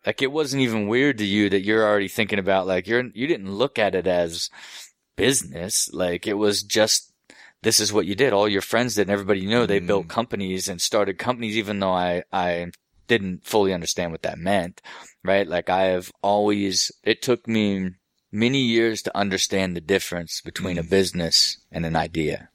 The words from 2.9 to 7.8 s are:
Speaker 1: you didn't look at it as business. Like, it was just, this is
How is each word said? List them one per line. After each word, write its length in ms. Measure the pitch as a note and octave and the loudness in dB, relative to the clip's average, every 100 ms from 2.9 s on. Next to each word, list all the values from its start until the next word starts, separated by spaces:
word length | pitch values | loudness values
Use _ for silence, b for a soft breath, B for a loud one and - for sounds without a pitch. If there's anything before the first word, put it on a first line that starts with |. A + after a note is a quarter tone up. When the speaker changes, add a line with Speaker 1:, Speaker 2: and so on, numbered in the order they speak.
| A#2+ B2 | -2 -2
Speaker 1:
you 100 | F#2 | -6
didn't 260 | C#3 C#3+ F#2+ | -4 -4 -4
look 280 | G2 C#3 - | -2 -2 0
at 160 | G#2 | 0
it 100 | F#2 | 0
as 460 | F2 F2 E2+ E2 - B B B B _ _ | 0 0 0 -4 -10 B B B B _ _
business. 720 | - A2 C#3 - E2+ F#2 - - | 0 2 2 -4 -10 -4 -2 -4
Like, 360 | D#2+ F2+ F2 G#2+ | -2 -2 -2 -2
it 80 | |
was 260 | G2+ G#2 G2 | 0 0 0
just, 500 | G2+ A2 G#2+ - - _ _ B B B | -2 2 2 2 -2 _ _ B B B
this 160 | A2+ | 2
is 120 | A2 | 2